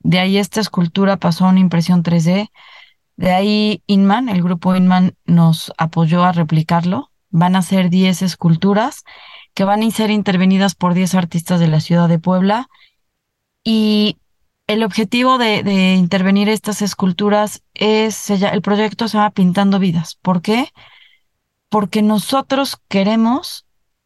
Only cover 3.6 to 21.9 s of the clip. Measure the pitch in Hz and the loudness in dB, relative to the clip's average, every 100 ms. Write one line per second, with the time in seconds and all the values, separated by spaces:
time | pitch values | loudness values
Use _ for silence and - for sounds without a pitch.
3.6 | 214 208 - 196 196 214 254 185 175 180 | 0 -2 0 2 4 2 0 -2 -2 -2
4.6 | 185 185 185 185 180 - - 170 165 160 | 0 2 4 4 2 -2 0 4 4 2
5.6 | - - 160 170 160 175 180 170 160 156 | -4 -6 -4 0 0 2 0 0 0 -2
6.6 | 156 170 175 226 - _ _ 165 180 185 | 0 -2 -2 -4 -8 _ _ 0 2 0
7.6 | 170 190 180 185 190 180 185 - 170 165 | 0 0 0 2 0 0 -4 -2 0 0
8.6 | 196 202 359 - - - - - - - | 0 0 -2 -6 -20 -20 -20 -20 -12 -4
9.6 | 196 214 226 220 214 214 196 180 185 190 | -2 0 0 0 0 0 0 0 2 2
10.6 | 196 - 180 175 180 185 170 170 165 175 | 0 0 0 0 0 0 -2 -4 -2 0
11.6 | 165 156 - 170 170 170 185 185 190 220 | 2 0 0 2 2 0 0 0 0 -2
12.6 | 262 _ _ _ _ _ _ _ _ _ | -6 _ _ _ _ _ _ _ _ _
13.6 | 226 220 214 214 208 - _ _ _ _ | -2 0 2 0 0 -4 _ _ _ _
14.6 | - 220 220 214 214 240 254 262 226 208 | -4 -2 -2 -2 -2 0 2 2 0 -2
15.6 | 202 190 185 185 175 196 190 196 208 214 | 0 0 2 2 2 0 2 2 0 -2
16.6 | - 202 202 - 190 175 208 208 214 - | -4 -6 -6 -2 -4 -2 0 0 -2 -6
17.6 | _ - 214 214 220 208 - 196 196 208 | _ -4 0 0 0 -4 -4 -2 -2 -2
18.6 | - 208 214 - 226 214 208 202 180 180 | -2 -2 -2 -4 -4 0 0 0 0 2
19.6 | 196 196 190 165 160 - - 170 208 226 | 2 2 0 -2 -6 -8 -4 -2 0 -2
20.6 | 302 _ - - _ _ _ _ _ _ | -4 _ -20 -20 _ _ _ _ _ _
21.6 | _ 214 202 | _ -4 -2